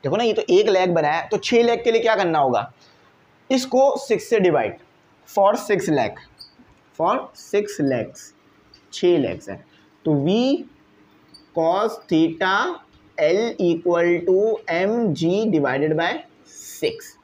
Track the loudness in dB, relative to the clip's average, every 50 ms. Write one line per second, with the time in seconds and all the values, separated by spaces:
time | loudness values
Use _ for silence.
0 | -4 -4 -2 0 0 0 0 -2 0 2 4 4 4 4 2 2 2 2 2 0
1 | 0 0 0 -2 -4 -4 -6 -6 -4 0 2 4 4 4 2 0 0 0 0 0
2 | 2 0 0 0 0 0 2 2 2 2 0 -2 -2 -4 -12 _ -20 _ _ _
3 | _ _ _ _ _ _ _ _ _ _ -2 -2 -2 0 2 4 4 4 2 -2
4 | -2 -2 -4 -4 -2 0 0 2 4 4 2 2 0 -2 -6 -10 -20 _ _ _
5 | _ _ _ _ _ -6 0 2 2 2 2 0 -2 -2 -2 -2 0 -2 0 0
6 | -2 -4 -6 -12 -20 -20 _ _ -20 -20 _ _ -20 _ _ _ _ _ _ -4
7 | -2 0 0 -2 -4 -10 -18 -20 -16 -4 -2 -2 -2 -2 -4 -4 -2 -2 0 -2
8 | -4 -6 -10 -20 -20 -20 _ _ _ _ _ _ _ _ _ _ _ _ -10 0
9 | 2 2 2 2 2 -2 -4 -8 -12 -14 -16 -16 -16 _ _ _ _ _ _ _
10 | _ 0 0 0 2 2 2 2 2 2 0 -2 -4 -12 -20 _ _ _ _ _
11 | _ _ _ _ _ _ _ -20 -20 _ _ -2 0 0 0 0 -2 -2 -4 -8
12 | -8 -2 2 2 2 2 0 -2 -2 0 0 0 0 -2 -6 -10 -14 _ _ -20
13 | _ -16 _ -2 0 2 2 2 0 -2 -2 -2 0 0 0 0 0 0 0 2
14 | 2 2 2 0 2 2 2 2 2 0 -2 -4 -4 -4 -2 -2 0 0 0 0
15 | 0 -2 -2 0 0 0 0 0 0 0 0 0 0 0 0 0 0 0 0 0
16 | -2 -2 -4 -6 -10 -16 _ _ _ _ -20 -20 -20 -20 -12 -6 -6 -6 -6 -6
17 | -18 -20 -20 _